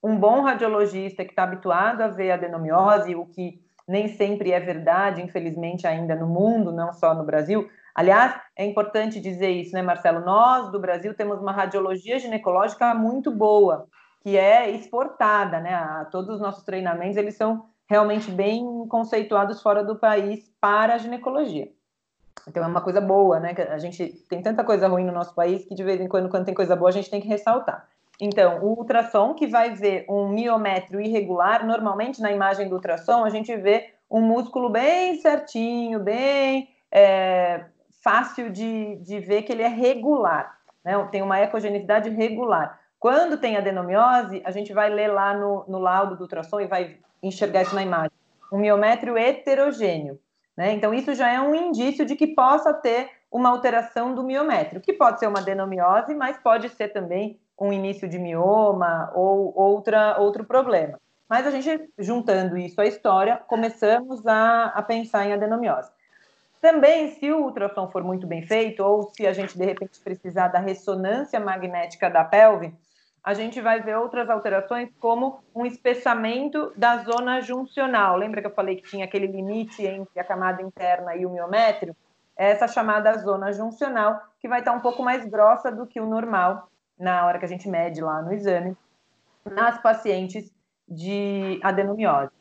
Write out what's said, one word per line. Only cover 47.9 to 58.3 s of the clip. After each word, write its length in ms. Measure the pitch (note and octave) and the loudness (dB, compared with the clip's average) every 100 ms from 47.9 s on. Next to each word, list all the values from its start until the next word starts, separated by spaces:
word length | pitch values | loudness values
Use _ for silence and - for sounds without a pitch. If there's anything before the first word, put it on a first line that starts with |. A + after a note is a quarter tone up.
| E3+ D#3+ _ _ _ - | -2 -2 _ _ _ -8
Um 100 | G3 | -2
miométrio 580 | G#3 G3+ G#3+ A#3 A#3+ A#3 | 2 4 4 2 0 0
heterogêneo, 1000 | A#3+ C4+ - C4+ C#4+ A3+ G#3 D#3+ D3 C#3 _ _ _ - | 0 0 0 2 2 0 -2 -2 -6 -12 _ _ _ -4
né? 160 | F#3 | -2
Então, 220 | G#3 G#3+ | 0 0
isso 200 | A#3 C4 | 0 -4
já 160 | B3+ B3 | 0 0
é 120 | B3 | 2
um 120 | C#4 | 0
indício 520 | D#4 F4 A#3 B3+ C#4+ D4 | 0 0 0 -2 -2 -4
de 100 | D4 | 0
que 120 | D#4 | 0
possa 460 | D4 B3+ D4+ - | 4 4 4 2
ter 360 | G3+ A#3+ A#3 C4 _ _ | 0 0 -2 -2 _ _
uma 200 | A#3 B3 | 0 2
alteração 680 | B3 B3 A#3 A#3 - A#3+ C4 | 2 2 0 -2 -6 -4 -4
do 80 | |
miométrio, 560 | C4 C4+ D#4 G#3+ D3+ F3+ | -4 -2 0 0 -2 -6
que 140 | - | -4
pode 260 | G4+ B3+ - | 4 4 4
ser 80 | A3 | -2
uma 120 | G3+ | -2
adenomiose, 760 | F#3+ G3 F#3+ F#3 F3+ G3+ A#3 D4+ | -4 -4 -4 0 4 2 2 -4
mas 220 | C4 C4+ | -4 -2
pode 320 | B3 A3+ A#3 | 2 2 0
ser 240 | - G#3 | -8 -6
também 440 | G#3 F3 F3+ G#3+ A3 _ _ | -6 -4 -4 -6 -10 _ _
um 140 | G3+ | -2
início 340 | G3 G3 G3 F#3 | -2 -4 -6 -6
de 140 | F3+ | -6
mioma 880 | F3 | -6